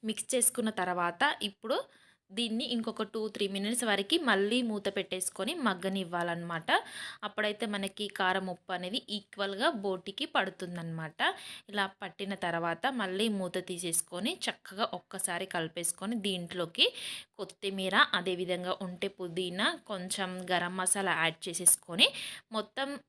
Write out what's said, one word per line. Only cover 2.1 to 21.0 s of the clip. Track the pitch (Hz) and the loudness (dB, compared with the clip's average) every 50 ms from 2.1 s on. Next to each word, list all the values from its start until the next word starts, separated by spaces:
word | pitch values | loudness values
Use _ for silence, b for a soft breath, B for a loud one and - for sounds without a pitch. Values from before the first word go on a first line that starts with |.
| b b b _ | b b b _
దీన్ని | 190 202 240 226 220 226 254 | -4 -2 -2 0 0 -2 -2
ఇంకొక | - 240 233 220 226 214 - 220 | 0 -2 -2 -2 -2 -2 -4 -4
టూ | 214 - 226 214 220 | -4 -2 -4 -4 -4
త్రీ | 208 - 208 196 | -2 -2 -2 0
మినిట్స్ | 196 196 196 208 233 247 254 | 0 -2 -2 0 0 0 2
వరకు | 226 202 196 202 196 311 339 | 2 2 2 2 2 2 2
మళ్ళీ | 330 254 214 196 196 208 233 254 254 | 4 4 4 6 6 4 4 2 2
మూత | 233 214 208 196 202 | 2 0 0 -2 0
పెట్టేసుకొని | 202 202 185 - - 185 185 - - - 190 214 330 359 | 0 0 -2 -2 -2 -2 -2 -4 -2 -2 -2 -2 -2 0
మగ్గనివ్వాలన్నమాట. | 277 226 185 175 180 190 190 196 190 170 175 175 170 175 170 170 170 170 170 165 160 - 285 381 - B B B B B B B B | 2 0 0 2 0 0 0 0 -2 0 0 0 0 0 0 -2 -4 -4 -4 -4 0 4 4 4 2 B B B B B B B B
అప్పుడైతే | 208 - - 214 214 208 208 240 | -6 -2 0 0 0 0 0 -2
మనకి | 220 208 202 196 196 - - 214 196 - | -2 0 0 -2 -2 -2 -4 -6 -6 0
కారం, | - 196 185 185 190 190 185 | 2 4 4 4 4 2 -2
ఉప్పు | 180 - _ _ 190 | -6 -6 _ _ -4
అనేది | 180 180 180 196 247 - - | -4 -2 -2 -4 -4 -4 -4
ఈక్వల్‌గా | 202 208 196 _ - - 202 196 196 196 233 311 330 | -6 -6 -6 _ -4 -4 -2 -2 0 2 2 2 2
బోటికి | 220 196 202 190 185 - - 196 - 269 330 | 2 -2 -2 -2 -2 -4 -8 -6 -6 -6 0
పడుతుందన్నమాట. | - 269 196 190 190 - 190 175 175 175 165 165 165 160 160 156 - _ 240 320 392 B B B B B B | 2 2 0 0 -2 -6 -8 -6 -6 -6 -6 -6 -6 -6 -6 -8 -4 _ 0 0 0 B B B B B B
ఇలా | - 202 208 196 196 - | -6 -2 0 0 0 -2
పట్టిన | _ - 185 165 _ 202 190 202 | _ -10 -10 -8 _ -6 -4 -4
తర్వాత | 185 - 175 165 170 165 170 165 165 - 262 269 | -2 -2 0 0 0 0 0 -2 0 0 -2 0
మళ్ళీ | 247 214 185 185 190 214 226 | 0 -2 -2 0 0 0 2
మూత | 214 196 185 180 180 - - | 2 0 -2 -2 -2 -4 -4
తీసేసుకొని | - 185 170 175 175 165 - - - - 175 190 262 349 359 | -4 -6 -4 -4 0 0 0 0 0 -4 -4 -2 -2 -2 -2
చక్కగా | - - - - _ - 190 190 226 - - | -2 -4 -4 -4 _ -14 -4 -4 -2 -2 -2
ఒక్కసారి | 185 - _ - 190 - - 175 170 190 | -6 -10 _ -8 -6 -4 -2 -2 -2 -4
కలిపేసుకొని | 190 - 180 160 160 - 175 170 - - - 190 202 240 233 | -2 -2 -2 -2 -2 -4 -2 -2 -2 -2 -2 -4 -4 -4 -2
దీంట్లోకి | 190 202 185 180 175 170 - 180 175 165 - - 285 480 508 B B B B B B B _ | 0 0 0 0 -4 -6 -2 -2 -4 -2 4 4 4 4 4 B B B B B B B _
కొత్తిమీర, | - 202 185 - _ - 196 196 196 190 185 185 220 294 - - | -10 -10 -10 -8 _ -6 -4 -4 -2 -2 2 4 4 4 4 2
అదేవిధంగా | 196 180 190 185 175 185 175 180 170 180 180 185 - | -2 0 0 -2 -2 0 -2 -2 -2 0 -4 -4 -4
ఉంటే | 196 185 180 175 - 202 | -4 -8 -6 -4 -6 -6
పుదీనా, | 196 _ 185 175 165 175 185 175 175 185 214 294 349 311 - | -4 _ -8 -6 -4 -4 -4 -2 -2 0 0 0 0 -2 -8
కొంచెం | - 214 190 180 185 - - 196 180 185 185 185 | -8 -8 -6 -4 -4 -2 -2 -2 -4 -4 -6 -2
గరం | 180 185 175 175 175 185 | 2 2 2 2 0 -2
మసాలా | 185 185 185 - 208 | 0 0 2 2 2